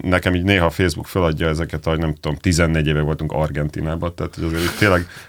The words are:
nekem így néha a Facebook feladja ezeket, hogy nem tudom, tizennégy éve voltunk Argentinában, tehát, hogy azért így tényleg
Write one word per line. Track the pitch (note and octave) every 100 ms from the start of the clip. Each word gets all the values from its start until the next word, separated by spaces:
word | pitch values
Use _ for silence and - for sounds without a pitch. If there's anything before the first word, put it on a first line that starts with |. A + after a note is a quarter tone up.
nekem | F2+ F2+ F#2
így | F2+
néha | F#2 G2 E2
a |
Facebook | - F#2 D#2+ -
feladja | G2 E2+ D2+ E2
ezeket, | D#2 D#2+ D#2
hogy | E2 D#2+
nem | D#2+
tudom, | D2+ D#2+ C#2+
tizennégy | F#2+ E2 E2 D#2+ D2+
éve | D2+
voltunk | D2+ D2+ D#2
Argentinában, | - D2+ C#2+ D2+ D#2+ D#2 D#2+ E2+
tehát, | - D#2+
hogy | -
azért | E2 E2
így | F2 -
tényleg | G#2+ F2+ F2 -